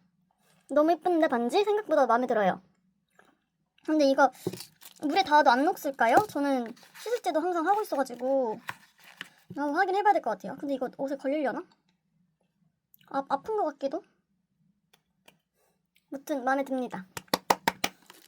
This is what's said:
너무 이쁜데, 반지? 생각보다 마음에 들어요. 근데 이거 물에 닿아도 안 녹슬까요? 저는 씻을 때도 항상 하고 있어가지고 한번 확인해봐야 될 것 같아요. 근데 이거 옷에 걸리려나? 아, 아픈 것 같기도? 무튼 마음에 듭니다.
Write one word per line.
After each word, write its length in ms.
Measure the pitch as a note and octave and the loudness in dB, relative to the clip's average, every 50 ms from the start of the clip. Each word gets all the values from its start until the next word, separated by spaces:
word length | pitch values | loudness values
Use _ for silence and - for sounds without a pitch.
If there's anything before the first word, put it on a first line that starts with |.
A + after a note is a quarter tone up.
| _ _ _ _ _ _ _ _ _ _ _ _ _ - | _ _ _ _ _ _ _ _ _ _ _ _ _ -2
너무 220 | C4+ D4 D4+ D#4+ F4 | 2 4 4 4 2
이쁜데, 340 | D#4 - F#4 F4 D#4+ D#4 - | 2 2 0 2 2 2 2
반지? 360 | C#4 A#3 A#3 A#3+ C4+ G4 G#4 | 2 0 0 0 2 2 2
생각보다 420 | G#4+ G4+ G#4+ G#4 - D#4 D4+ C4+ | 2 0 -2 0 2 2 4 4
마음에 220 | A#3 A3+ A#3+ B3+ B3 | 4 4 2 2 0
들어요. 340 | A#3+ G#3+ G3+ F#3 - - - _ _ _ _ _ _ _ _ _ _ _ _ _ _ _ _ _ _ _ _ _ _ _ _ | 0 2 2 2 0 -2 -6 _ _ _ _ _ _ _ _ _ _ _ _ _ _ _ _ _ _ _ _ _ _ _ _
근데 200 | - D#4 D#4 D4 | 0 2 4 4
이거 260 | C4+ C4+ D4+ C#4+ B3+ - - - - - - - - _ _ - - - - | 4 6 4 4 2 2 -2 -10 -10 -10 -10 -14 -18 _ _ -20 -20 -14 -8
물에 220 | - D4 D4+ G4 F#4+ | -4 -2 0 0 0
닿아도 260 | C#4+ D4+ D4+ D4+ C#4+ | 4 4 4 6 6
안 160 | A#3+ B3 C#4+ | 4 4 2
녹슬까요? 640 | F4 G4+ - - D4 C4+ - A#3+ A3+ C4 F#4+ G#4+ G#4+ | 0 -2 -2 -6 -8 -2 0 2 4 4 4 2 2
저는 440 | - D4 C#4+ C#4 C4+ B3+ A#3+ A3+ A#3+ - - - - - | -2 -4 -2 -2 -2 -2 -4 -6 -12 -18 -20 -20 -20 -14
씻을 200 | - G#4+ A#4+ - - | -8 -6 -6 -4 -4
때도 160 | F#4+ D4+ D#4 | -2 -2 -2
항상 280 | D4+ F4+ F4+ E4+ D4+ F4+ | -2 -2 -2 -2 0 0
하고 140 | G4+ G#4+ | 0 0
있어가지고 800 | G#4+ - - C#4 C4 B3+ A#3+ A#3+ B3 C4 C#4 C4+ B3+ A3 G#3+ A#3 - - - - _ _ _ _ - - - - - - _ _ _ - - | -2 -4 -4 -4 -4 -4 -6 -6 -4 0 0 0 0 -2 -4 -8 -10 -12 -14 -14 _ _ _ _ -20 -20 -20 -20 -20 -20 _ _ _ -14 -10
한번 200 | C#4 C#4+ D4 C#4+ | -6 -6 -4 -2
확인해봐야 380 | E4+ G4 F#4 F#4 G4+ G4 G#4+ G4 | -2 0 0 0 0 2 2 2
될 80 | D#4+ | 2
것 100 | - A#3+ | 0 -4
같아요. 240 | G#3 G3+ - - C4 C4+ | -6 -6 -8 -12 -12 -10
근데 160 | - C#4 C#4 | -8 -6 -6
이거 140 | B3+ C4 A#3+ - - | -6 -6 -8 -8 -8
옷에 180 | C4+ C#4 D4 | -8 -6 -6
걸리려나? 480 | C#4 - C4+ C#4+ D#4 D4 A#3+ G#3 C#4+ F4+ _ _ _ _ _ _ _ _ _ _ _ _ _ _ _ _ _ _ _ _ _ _ _ _ _ _ _ _ - | -6 -4 -4 -4 -2 -2 -4 -4 -6 -10 _ _ _ _ _ _ _ _ _ _ _ _ _ _ _ _ _ _ _ _ _ _ _ _ _ _ _ _ -10
아, 140 | - C#4 C4+ - | -8 -8 -6 -4
아픈 300 | C4 C#4 - - A4 G#4 | -6 -6 -6 -4 -4 -4
것 80 | F#4+ | -4
같기도? 380 | D4+ C#4 - C#4 C4+ C4+ F4 - _ _ _ _ _ _ _ _ _ _ _ _ _ _ _ _ _ _ _ _ _ _ _ _ _ - _ _ _ _ _ _ _ _ _ _ _ _ _ _ - | -4 -6 -6 -8 -8 -6 -8 -10 _ _ _ _ _ _ _ _ _ _ _ _ _ _ _ _ _ _ _ _ _ _ _ _ _ -20 _ _ _ _ _ _ _ _ _ _ _ _ _ _ -16
무튼 340 | C#4+ C4+ - - D4+ C4+ A#3 | -16 -12 -8 -6 -6 -4 -2
마음에 200 | C4 C4+ C#4 C4+ | -2 -2 -2 -2
듭니다. 420 | C4+ C4+ B3+ B3 A3+ - G3 F#3 - - - - _ - - - - - - - - - - - - - _ _ - - - - | -4 -4 -4 -4 -6 -8 -12 -14 -14 -16 -18 -12 _ -8 -4 0 0 0 0 0 -6 -6 -4 -6 -10 -10 _ _ -20 -20 -20 -20